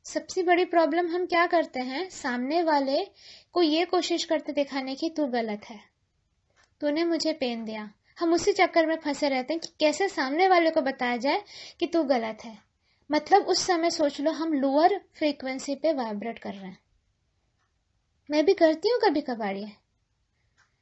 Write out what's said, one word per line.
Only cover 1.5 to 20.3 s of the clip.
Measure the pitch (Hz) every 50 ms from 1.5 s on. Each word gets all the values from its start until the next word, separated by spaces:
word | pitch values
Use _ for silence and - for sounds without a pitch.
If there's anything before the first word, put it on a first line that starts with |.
| 349 330 294 - - 254
हैं, | 254 254 262 302 381 370
सामने | - - - 262 247 240 247 269 311 349 339
वाले | 320 302 285 277 262 277 330 392 381 _ _ - - - - _ _ -
को | 359
ये | 349 302 302 330 359
कोशिश | 349 370 359 - - 339 320 -
करते | - 320 294 302 302 285
दिखाने | 294 285 277 269 277 262 262 269
की | 269 320 330
तू | 320 311 302
गलत | 254 247 240 226 220 208 208 - -
है, | 226 208 - _ _ _ _ _ _ _ _ _ _ _ _ _ _ _ _ _ _ -
तूने | 294 294 285 320 339
मुझे | 339 330 302 302 311 311
पेन | 311 269 240 233 226 226
दिया। | 220 220 214 214 208 - _ _ _ - -
हम | 339 330 339
उसी | 339 - 403 381
चक्कर | 392 359 339 349 339 320
में | 311 320
फंसे | 320 320 294 277 - 294 285
रहते | 269 254 254 262 320
हैं | 330
कि | - - _ -
कैसे | 311 302 294 - 392 370
सामने | - 330 277 262 285 330 381
वाले | 370 370 339 330 320
को | 320 320
बताया | 262 269 262 - 254 240 247
जाए | 233 233 277 330 403 - - - - - - - -
कि | 339
तू | - - 330 302
गलत | 254 269 233 226 220 214 - -
है। | 233 214 - _ _ _ _ _ _ _ _ _ -
मतलब | 294 302 294 - 370 403
उस | 294 - 359 -
समय | - - 359 320 330 339
सोच | 330 - 302 285 - -
लो | 277 320
हम | 311 277 330 330 302
लोअर | 269 269 269 269 302 330 370 415 359 - _ _
फ्रीक्वेंसी | - 311 294 285 - 254 262 262 269 - 277 277
पे | 277 - 320 311
वाइब्रेट | 269 233 220 208 202 208 233 226 -
कर | - 208 196
रहे | 202 190
हैं। | 185 185 - _ _ _ _ _ _ _ _ _ _ _ _ _ _ _ _ _ _ _ _ _ _ _ _ _ _ _ _ _ -
मैं | 294 302 302
भी | 381 381
करती | - 339 311 311 320 381 440
हूँ | 494 427 440
कभी | 392 277 294
कभार | 285 - 240 214 220 196 196
ये, | 196 214 208 - _ _ _ _ _ _ _ _ _ _ _